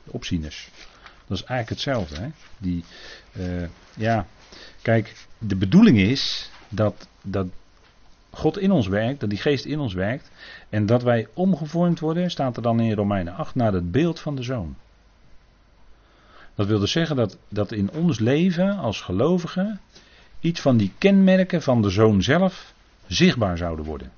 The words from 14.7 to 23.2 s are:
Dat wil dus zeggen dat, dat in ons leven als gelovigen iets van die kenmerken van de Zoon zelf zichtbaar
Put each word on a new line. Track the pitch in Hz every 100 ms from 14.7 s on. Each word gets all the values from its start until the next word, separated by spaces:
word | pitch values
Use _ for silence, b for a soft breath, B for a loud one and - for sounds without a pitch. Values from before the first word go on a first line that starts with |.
| 65 - _ _ _ - - _ _ _ _ - b b b b b b
Dat | - 101
wil | 107
dus | 98
zeggen | 160 160 139
dat, | 107 - -
dat | 101 101
in | 107 98
ons | 151 170 110
leven | 110 143 185 165 190 202
als | 123 95
gelovigen | - 92 143 185 165 180 202 208 - b b b b b
iets | 165 170
van | 139 120
die | 98 -
kenmerken | 196 196 190 185 185 170
van | - 120
de | 101
Zoon | 95 110 101
zelf | 92 160 190 - - _ _ _ -
zichtbaar | 87